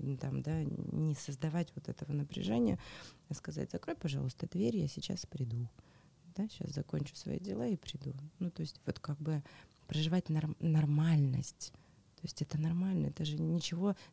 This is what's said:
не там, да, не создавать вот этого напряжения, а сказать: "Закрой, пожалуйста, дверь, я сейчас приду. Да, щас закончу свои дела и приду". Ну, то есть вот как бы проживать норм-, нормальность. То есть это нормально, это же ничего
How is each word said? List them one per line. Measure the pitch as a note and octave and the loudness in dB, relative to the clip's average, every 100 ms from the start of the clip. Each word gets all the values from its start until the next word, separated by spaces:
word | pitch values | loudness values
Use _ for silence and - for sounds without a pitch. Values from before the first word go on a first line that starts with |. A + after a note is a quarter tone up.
не | C#3 C3 | -2 -2
там, | C#3 C3+ | -2 -2
да, | C3+ D#3+ | 0 0
не | D3 - - - D#3 | 0 -2 -2 2 2
создавать | D3 - C#3 D#3+ E3 E3 - | 0 -4 -4 0 0 -2 -6
вот | - | -8
этого | C3 D3 | -6 -4
напряжения, | C#3+ C#3+ - F#3+ A#3 A3+ - - - - - - | -2 -2 -2 0 4 4 2 -4 -14 -16 -14 -8
а | |
сказать: | C#3+ - D3 C3 | -8 -6 -4 -4
"Закрой, | - - E4 | -4 -6 -4
пожалуйста, | D#3 C#3 C3 - E3 | -2 0 -2 -4 -4
дверь, | F3 A3+ A3 | 0 2 2
я | D3 | 0
сейчас | - - - - | -2 -6 -6 -6
приду. | C#3 B2 A#2 A#2+ - - - - _ E3+ F3 | -4 -2 -2 -4 -8 -20 -20 -20 _ -12 -6
Да, | G#3+ | -6
щас | - - | -4 -6
закончу | C#3+ - D3+ C#3 - | -4 -4 -4 -4 -8
свои | - C#3+ | -6 -6
дела | F#3+ G3+ A#3+ | -4 -2 -2
и | F#3+ | -2
приду". | - C#3 C#3 C3+ D3+ - | -4 -8 -6 -8 -8 -6
Ну, | F3+ | -4
то | - | -4
есть | D#3+ - - | -6 -6 -6
вот | - | -4
как | - D3 | -4 -4
бы | D#3 D3+ - - - - - | -2 -2 -4 -14 -20 -16 -4
проживать | D3+ D#3+ F3+ - | 0 2 2 2
норм-, | D#3 D#3 - | 2 0 0
нормальность. | E3 D#3 D3 D3 D#3+ D#3 C#3 B2+ - - - - - - - - | 4 6 6 6 8 8 6 4 -2 -8 -12 -14 -20 -20 -20 -10
То | - | -6
есть | - | -4
это | D3 D3+ | -2 2
нормально, | D#3+ E3+ F#3+ F3+ C#3+ | 2 2 2 2 2
это | C#3+ | 0
же | D3+ D3+ | -2 0
ничего | D#3+ E3+ - E3+ G3 F#3+ - | 2 2 0 0 2 0 -6